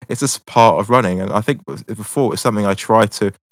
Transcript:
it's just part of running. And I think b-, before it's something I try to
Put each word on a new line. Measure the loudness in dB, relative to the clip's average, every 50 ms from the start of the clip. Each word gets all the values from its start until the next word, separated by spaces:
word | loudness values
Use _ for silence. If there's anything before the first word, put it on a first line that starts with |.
| -10 -8
it's | -6 -4
just | -4 -4 -4 -6 _
part | -2 2 4 4 6 4 2
of | 0 2
running. | 2 2 2 2 -2 -2
And | -4 -2
I | -2 -2
think | -2 -2 -4 -4 -6
b-, | -12 -12 -12 -10 -12 -10
before | -10 -10 -6 -4 -2 -2 -2
it's | -2 -2
something | -2 -2 0 0 0
I | 0 -2
try | -2 0 2 4 4 4
to | 2 0 -4 -4 -4 -4 _ _ _